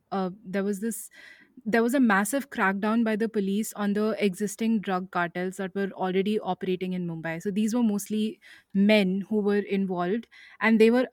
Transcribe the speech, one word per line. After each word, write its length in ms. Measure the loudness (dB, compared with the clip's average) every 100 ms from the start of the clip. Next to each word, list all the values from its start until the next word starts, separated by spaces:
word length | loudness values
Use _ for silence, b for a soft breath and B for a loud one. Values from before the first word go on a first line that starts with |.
| -8
uh, 180 | -4 -4 -6 -8
there 180 | -4
was 160 | -2 -4
this, 300 | -6 -6 -12 B B B B B -2
there 160 | 2
was 140 | 2 4
a 40 |
massive 500 | 4 4 2 -2 -4
crackdown 520 | -2 0 0 0 0
by 120 | 0 0
the 120 | -2
police 460 | -2 0 -2 -4
on 200 | -4 -2
the 220 | 0 0 0
existing 560 | -2 -2 -6 -2 0 0
drug 300 | 0 -4 -2
cartels 460 | -2 -2 -2 -6 -6
that 160 | -6
were 160 | -4 -4
already 460 | -2 -2 0 0 0
operating 540 | -2 -4 -2 -2 -4
in 140 | -4 -6
Mumbai. 340 | -6 -6 -6
So 80 | -4
these 240 | 0 0
were 100 | 2
mostly 560 | 2 0 -2 -4 -4 -6 B B B
men 520 | 2 6 6 4 0 -2
who 100 | -2
were 200 | 0 0
involved, 680 | 0 -2 -2 -2 -2 -2 -6 B B B
and 180 | 4 6
they 120 | 6
were 160 | 4 2